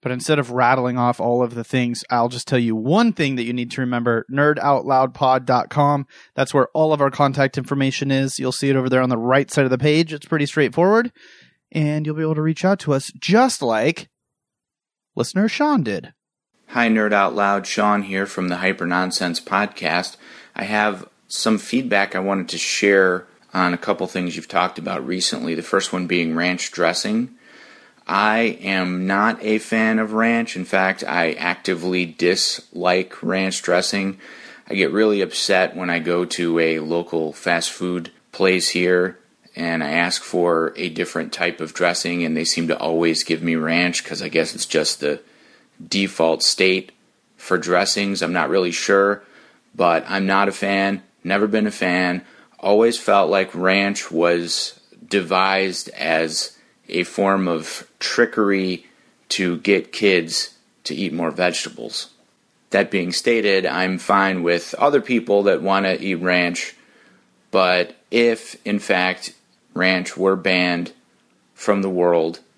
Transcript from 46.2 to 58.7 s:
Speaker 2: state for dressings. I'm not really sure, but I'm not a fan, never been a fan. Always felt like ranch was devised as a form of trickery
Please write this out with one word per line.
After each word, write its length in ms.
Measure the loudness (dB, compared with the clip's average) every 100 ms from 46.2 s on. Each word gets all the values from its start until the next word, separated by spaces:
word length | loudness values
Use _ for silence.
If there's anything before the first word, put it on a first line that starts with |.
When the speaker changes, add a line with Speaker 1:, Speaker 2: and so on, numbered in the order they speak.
| 0 2
Speaker 2:
state 500 | 0 2 2 2 -4 _ _ _ _ _
for 220 | -2 -2
dressings. 640 | 2 2 2 0 -2 -2
I'm 100 | -2
not 160 | 0 0
really 220 | 0 0
sure, 500 | -2 2 4 4 0 -8 -20 -20 _ _ 0
but 300 | 2 2 0
I'm 180 | -4 0
not 220 | 2 2
a 40 |
fan, 520 | 0 -2 0 0 -2 _ _
never 220 | -2 0 2
been 220 | 2 0
a 40 |
fan. 520 | -2 -2 0 0 -2 -8 -20 _ _
Always 380 | 2 4 4 2
felt 320 | 2 4 4
like 240 | 2 0
ranch 560 | -2 2 2 0 -4 -6
was 680 | 0 2 2 -2 -6 -6 -10 _ _ -2
devised 840 | -2 0 0 2 2 0 -4 -10
as 680 | -6 0 0 0 -4 -8 _ _ _ -8
a 140 | -4
form 440 | -4 -2 0 2 0
of 400 | -2 -6 -12 -16 _
trickery 880 | -6 0 2 2 2 2 0